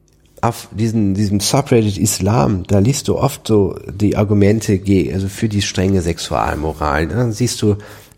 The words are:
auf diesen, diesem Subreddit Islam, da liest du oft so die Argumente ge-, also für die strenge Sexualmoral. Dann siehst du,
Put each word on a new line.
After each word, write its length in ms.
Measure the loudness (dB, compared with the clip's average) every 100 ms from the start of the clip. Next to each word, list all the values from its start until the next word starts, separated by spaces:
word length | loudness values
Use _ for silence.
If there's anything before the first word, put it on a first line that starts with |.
| _ _ _ -6
auf 280 | -4 -4 -10
diesen, 420 | -4 -2 0 0 0
diesem 240 | 0 0
Subreddit 580 | 0 0 2 2 2 0
Islam, 680 | -2 0 0 2 2 0 0
da 120 | 2
liest 280 | 4 0 -2
du 100 | 0
oft 300 | -2 -4 0
so 300 | 2 2 -2 -12
die 240 | -2 0 2
Argumente 640 | 2 4 4 2 2 -2
ge-, 340 | 2 2 2
also 140 | -2 -4
für 220 | -4 -2
die 120 | -2
strenge 380 | -2 -2 0 2
Sexualmoral. 1040 | 0 -4 -4 -2 -2 -2 -4 -4 -2 0 0
Dann 240 | 0 -2
siehst 300 | 0 -2 0
du, 120 | 0 0 -4 -20 -20